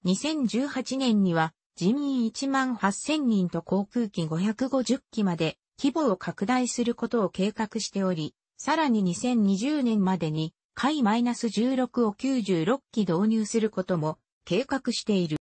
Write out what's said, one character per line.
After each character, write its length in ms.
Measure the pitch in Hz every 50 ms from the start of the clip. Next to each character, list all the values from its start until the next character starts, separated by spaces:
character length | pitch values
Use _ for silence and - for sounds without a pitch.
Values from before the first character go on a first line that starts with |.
| _
二 120 | 180 185
千 300 | 185 - 294 320 311 269
十 200 | 208 - 226 269
八 300 | 285 269 262 254 - 254
年 260 | 269 269 247 220 208 196
に 120 | 185 170
は 180 | 165 160 160 _ _ _ _ _
人 200 | - 170 180 233
員 280 | 285 294 277 277 254 233
一 220 | 226 - - -
万 280 | 269 269 269 262 262 247
八 180 | 214 - 196 208
千 340 | - - - 302 311 294
人 220 | 247 226 202 185 175
と 140 | - 170 -
航 220 | - - 190 202
空 240 | - - 240 233 202
機 180 | _ - 165
五 120 | 156 156 165
百 300 | 185 214 220 - 262 269
五 140 | 277 269 247
十 180 | - 240 - _ _
機 140 | - - 208
ま 120 | 190 175
で 200 | 160 165 156 - _ _ _ _ _
規 120 | - 285 254
模 180 | 330 311 254 190
を 40 |
拡 300 | 185 - - 165 - 202
大 220 | 196 254 254 254 233
す 160 | - - 240
る 100 | 226 233
こ 140 | - - 226
と 160 | - 233 202
を 60 | 175
計 220 | _ - 185 208 208
画 280 | - 226 214 - 226
し 100 | 202 -
て 140 | _ 196 190
お 100 | 185 185
り、 200 | 160 156 - _ _ _ _ _ _ -
さ 140 | - 302
ら 140 | 320 320 285
に 120 | 233 214 202
二 120 | 180 170
千 280 | - - 247 254 233 208
二 140 | 196 196
十 260 | 185 220 277 302 302 262
年 220 | 233 220 214 190
ま 140 | 185 190 175
で 120 | 170 156
に、 220 | 151 156 160 160 _ _ _ _ _
カ 160 | - - 269
イ 120 | 311 302 254
マ 140 | 202 214
イ 60 | 233 240
ナ 120 | 240 240
ス 140 | - - 233
十 280 | 202 - 220 254 269
六 300 | 254 254 247 - - 240
を 60 | 214 196
九 300 | _ - 262 269 254 208
十 240 | 196 190 165 160
六 160 | 175 247 277 _ _ -
機 80 | -
導 240 | 208 175 165 165 202
入 200 | 220 220 220 214
す 120 | 202 - 226
る 120 | 214 220
こ 140 | - - 185
と 120 | - 185
も 220 | 170 151 156 156 _ _ _ _ _ _
計 200 | - 175 190 269 -
画 240 | 285 269 - - 233
し 100 | - -
て 120 | - 208
い 120 | 190 180 160
る。 100 | 151 151 _ _